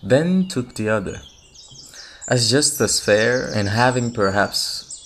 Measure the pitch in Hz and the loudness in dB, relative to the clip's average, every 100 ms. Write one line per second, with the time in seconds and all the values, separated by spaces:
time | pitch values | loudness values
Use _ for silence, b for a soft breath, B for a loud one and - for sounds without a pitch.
0 | 98 127 165 185 185 - 123 - 107 110 | 2 2 4 2 0 -4 -6 -6 -2 0
1 | 90 - - - _ - - - - B | -2 -10 -16 -20 _ -20 -20 -20 -20 B
2 | B B B 127 113 131 147 - 107 - | B B B 0 2 2 0 0 0 0
3 | - 107 113 127 - 107 101 107 127 127 | 2 2 4 0 -2 -2 -2 2 2 2
4 | 120 113 98 101 98 - - - - - | -2 0 0 2 0 -2 -6 -8 -12 -16